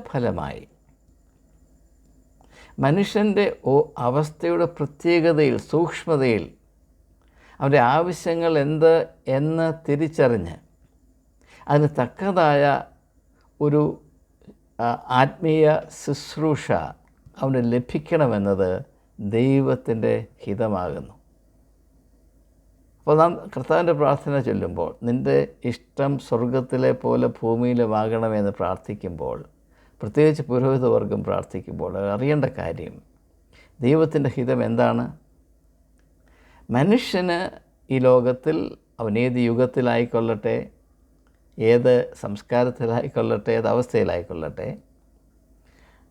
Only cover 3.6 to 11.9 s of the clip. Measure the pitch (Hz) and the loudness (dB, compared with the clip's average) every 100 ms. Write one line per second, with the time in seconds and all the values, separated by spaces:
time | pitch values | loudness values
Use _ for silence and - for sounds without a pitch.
3.6 | - 139 156 - 123 139 151 - 170 170 | 2 2 2 -2 -2 0 -2 -4 -2 0
4.6 | 170 170 143 - 170 170 165 151 143 113 | -2 -4 -8 -4 2 4 4 4 2 0
5.6 | - 151 175 - - 151 131 107 80 - | -2 -2 -2 -4 -2 0 2 0 -2 -14
6.6 | _ _ _ _ _ _ _ _ - - | _ _ _ _ _ _ _ _ -20 -4
7.6 | 143 139 120 147 175 170 180 170 165 156 | 2 4 4 4 0 -4 -4 0 0 2
8.6 | 139 156 160 165 - - - 135 151 165 | 0 4 4 4 2 -8 -4 -2 0 0
9.6 | 165 156 - 143 160 160 135 113 82 80 | -2 -2 -2 -2 -2 2 2 2 -4 -10
10.6 | _ _ _ _ _ _ _ _ _ - | _ _ _ _ _ _ _ _ _ -20
11.6 | - 147 151 | 0 2 2